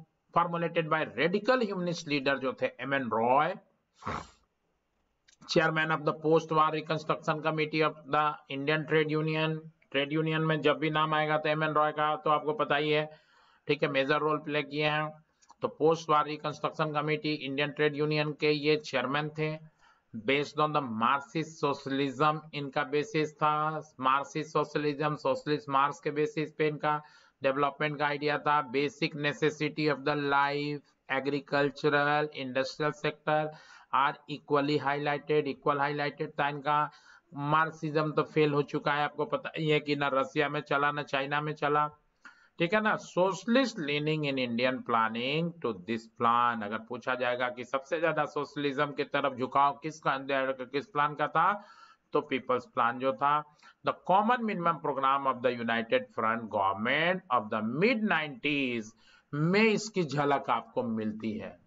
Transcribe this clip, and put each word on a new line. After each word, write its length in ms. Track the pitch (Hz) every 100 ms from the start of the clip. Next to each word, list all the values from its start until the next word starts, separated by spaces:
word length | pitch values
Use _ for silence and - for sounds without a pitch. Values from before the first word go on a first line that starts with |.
| - _ _ 170
formulated 520 | 170 170 170 170 156
by 80 | 160 131 104
radical 480 | 160 208 220 254 214
humanist 420 | 190 175 165 151
leader 280 | 143 135 135
जो 180 | 131 117
थे 100 | 127 -
एमएन 300 | 131 139 123
रॉय, 400 | 107 117 135 160 208 _ _ _ _ - - - _ _ _ _ _ _ _ _ _ _ _ -
chairman 420 | 165 160 156 160
of 100 | 160 151
the 80 | 151
post 280 | 156 160 160
war 200 | 160 156
reconstruction 680 | 156 151 156 - 151 - 156
committee 400 | 156 156 151 156
of 140 | 151 151 135 151
the 80 | 151 147 -
Indian 320 | 135 139 156 147
trade 220 | 156 151
union। 460 | 151 156 156 160 156 160 _ _
ट्रेड 200 | 135 143
यूनियन 280 | 156 160 160
में 180 | 160 156
जब 160 | 143 135
भी 120 | 156
नाम 240 | 156 156
आएगा 240 | 151 151 151
तो 120 | 151
एमएन 220 | 151 156
रॉय 180 | 151 151
का 240 | 151 151 151
तो 140 | 160
आपको 240 | 151 147
पता 220 | 147 139 143
ही 140 | 151
है, 160 | 151 151 - _ _ _ _ -
ठीक 160 | 147
है, 60 | 156
मेजर 300 | 139 135 151
रोल 180 | 151 151
प्ले 240 | 147 147
किए 260 | 139 143 151
हैं। 200 | 151 156 - _ _ _ -
तो 60 | 120
पोस्ट 420 | - 151 160 -
वार 160 | 151 147
रिकंस्ट्रक्शन 680 | 151 151 143 143 - 156
कमेटी 400 | 147 151 151 151
इंडियन 380 | 151 135 139 147
ट्रेड 240 | 139 151 143
यूनियन 360 | 151 151 151
के 200 | 139 151
ये 240 | 151 147 151
चेयरमैन 540 | - 131 127 143 151
थे। 280 | 156 156 156 - _ _ _ _ 113 107
Based 340 | 139 139 147 151
on 100 | 151
the 80 | 131 110
Marxist 600 | 117 139 - 160 151 -
socialism, 760 | 147 135 139 135 139 123 151 156 151
इनका 300 | 147 139 147
बेसिस 500 | 135 147 143 156 151
था, 480 | - 151 151 156 156 - -
मार्क्सिस्ट 520 | 131 139 - 156 143
सोशलिज्म, 600 | 156 147 156 147 139 151 147
सोशलिस्ट 540 | 139 131 151 147 143
मार्क्स 300 | 135 143 143
के 120 | 151
बेसिस 400 | 147 151 160 151
पे 160 | - 156
इनका 340 | 147 151 151 - - _ -
डेवलपमेंट 540 | 135 135 143 - 151 143
का 60 | 147
आइडिया 300 | 147 147 147
था। 340 | 151 147 139
Basic 460 | 131 143 - 160 147 147
necessity 640 | 135 151 151 151 - 151 135
of 100 | 139
the 100 | 147 143 143
life, 600 | 143 143 147 147 _ _ - 135
agricultural, 1120 | 135 143 - 143 143 - 151 143 143 147 151 135 131
industrial 480 | 127 131 - 151 147
sector, 400 | 151 - - 151 151 156 - - - 127
are 200 | 143 151 -
equally 480 | 147 - 147 143 151
highlighted, 600 | 135 143 147 143 - 151
equal 360 | 139 123 156 143
highlighted 500 | 143 147 143 147 - -
था 100 | 143
इनका। 420 | 147 139 147 151 - - - _
मार्क्सिज्म 800 | 143 143 156 160 160 160 151 151
तो 120 | 147
fail 300 | 151 156 151
हो 80 | 143
चुका 320 | 143 151 151
है, 100 | 147
आपको 220 | 147 - 147
पता 260 | 139 - 151
ही 120 | 156
है 100 | 151
कि 160 | 143 143
ना 120 | 143
Russia 360 | 135 135 151 143
में 120 | 147
चला, 300 | 143 143 147
ना 120 | 147
China 380 | 139 139 139 147
में 120 | 151
चला, 340 | 151 147 147 151 - _ _ - _ _ -
ठीक 140 | 170
है 80 | 214
ना। 160 | 214 170
Socialist 800 | - 175 190 175 - 247 254 -
leaning 400 | 143 147 151 156
in 160 | 147 135
Indian 400 | 123 117 127 127
planning 720 | 113 117 113 117 127 151 170
to 260 | 170 123
this 300 | 98 90 113 - -
plan, 420 | 120 120 120 113
अगर 160 | 104 110 -
पूछा 260 | 120 135 123
जाएगा 340 | 123 123 123
कि 140 | 120
सबसे 360 | 120 135 - 165
ज्यादा 260 | 165 151 143
socialism 640 | 147 139 147 143 135 147
की 120 | 139
तरफ 300 | 135 143 139
झुकाव 460 | 123 127 139 143 139
किसका, 340 | 160 151 160 135 135 139 131
किस 360 | 131 127 143 -
plan 280 | 147 147 147
का 120 | 147
था, 380 | 160 180 208 - - - _ _
तो 80 | 151
people's 440 | 143 131 - 123 -
plan 340 | 127 120 127
जो 140 | 135
था। 420 | 131 143 151 - _ - _ 139
The 80 | - -
common 300 | 185 214 247
minimum 340 | 220 185 170 160 147
program 420 | 127 135 139 135
of 80 | 120
the 180 | 127 120
United 400 | 117 117 113 127 127 -
Front 220 | 110 117
government 800 | 110 104 98 98 117 143 165 185 - 123
of 100 | 107
the 260 | 113 110 135
mid 300 | 214 247 214
nineties 720 | 165 151 127 147 143 131 120 107 - _ _ -
में 300 | 147 160 196
इसकी 400 | 220 202 - 185
झलक 460 | 156 143 143 139 -
आपको 340 | 117 - -
मिलती 540 | 117 110 110 107 113 101
है, 220 | 92 -